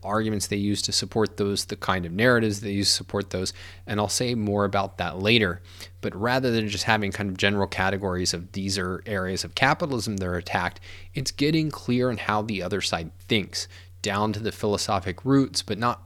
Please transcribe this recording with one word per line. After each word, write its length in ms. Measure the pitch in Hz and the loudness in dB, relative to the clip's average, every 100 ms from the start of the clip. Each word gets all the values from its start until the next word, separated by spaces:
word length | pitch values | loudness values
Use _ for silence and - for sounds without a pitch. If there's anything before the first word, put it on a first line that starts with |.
arguments 460 | 95 107 110 107 - | -2 0 2 0 0
they 80 | 101 | 0
use 260 | 101 98 | 0 0
to 100 | - | 0
support 460 | - 101 117 104 - | -2 0 0 0 0
those, 280 | 101 101 - | 0 0 -4
the 100 | 87 | -4
kind 280 | - 95 | 0 0
of 80 | 87 | 0
narratives 480 | 90 123 120 110 101 | 2 4 6 4 0
they 120 | 107 | -2
use 160 | 101 95 | 0 2
to 60 | |
support 360 | - - 104 95 | 0 0 -4 -2
those, 240 | 92 95 - - - - | -2 -4 -6 -14 -14 -4
and 120 | 104 | 0
I'll 100 | 104 | 0
say 260 | - 127 | 0 0
more 320 | 120 104 101 101 | 0 2 2 2
about 320 | 101 98 - | 2 0 -2
that 200 | 87 85 | -4 0
later. 440 | 101 117 95 85 - - - - | 6 6 6 0 -10 -18 -18 -8
But 120 | 104 | -6
rather 360 | 92 113 131 127 | -2 0 2 2
than 180 | 113 107 | 2 0
just 160 | 98 | -2
having 280 | - 110 101 | 4 4 4
kind 180 | 90 101 | -2 -4
of 80 | 92 | 2
general 300 | 101 101 95 | 2 4 0
categories 680 | - 95 98 98 90 90 | 0 0 0 0 0 0
of 180 | 87 85 | -2 -4
these 240 | 95 98 95 | -6 -2 -2
are 260 | 92 90 104 | -2 -4 -4
areas 360 | 101 92 95 | -4 -2 -4
of 120 | 87 | -4
capitalism 640 | - 135 156 165 123 104 98 | 2 4 4 0 -2 -2 -2
that 80 | 92 | -2
are 100 | 90 | -2
attacked, 440 | 90 98 87 - - - - | -2 -2 -2 -6 -16 -16 -10
it's 160 | - 131 | -6 -4
getting 400 | - 143 160 156 | 0 2 2 0
clear 400 | - - 123 127 | -4 0 2 2
on 80 | 110 | 0
how 240 | - 107 | 0 0
the 200 | 107 98 | 0 -2
other 200 | 90 98 | -2 -2
side 280 | - 85 82 - | 0 -2 -4 -8
thinks, 480 | - 113 85 - - - - - | 0 0 0 -8 -10 -14 -20 -8
down 300 | 101 98 107 | -2 0 0
to 60 | 107 | 0
the 140 | 110 | -4
philosophic 720 | - 107 98 - 98 95 90 | -2 0 0 0 0 -2 -4
roots, 380 | 131 139 135 - | 2 4 4 0
but 160 | - 104 | -4 -2
not 260 | 120 113 | -2 -2